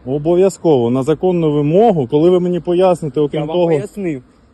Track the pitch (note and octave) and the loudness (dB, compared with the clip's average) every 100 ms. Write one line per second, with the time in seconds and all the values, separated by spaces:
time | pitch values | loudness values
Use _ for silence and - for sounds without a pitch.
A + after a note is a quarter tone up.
0 | B2 C#3+ D3+ F3 F#3+ - E3+ C#3 A#2 B2+ | -8 -4 0 2 2 0 0 2 2 0
1 | C3+ D3+ F#3 F3 D#3+ D3 D3 E3+ A#3 F3 | -2 -2 -2 0 0 0 0 2 2 2
2 | A#2+ D3 E3+ F3+ F3+ F3 E3+ F3 F#3 F3+ | 0 0 2 2 0 -4 -2 0 2 0
3 | D#3 D3 D3 D3+ D3+ F3 E3+ D3+ G3+ - | -4 -4 -2 -4 -4 -2 0 0 -4 -8
4 | F#3 C#3 - _ _ | -8 -8 -12 _ _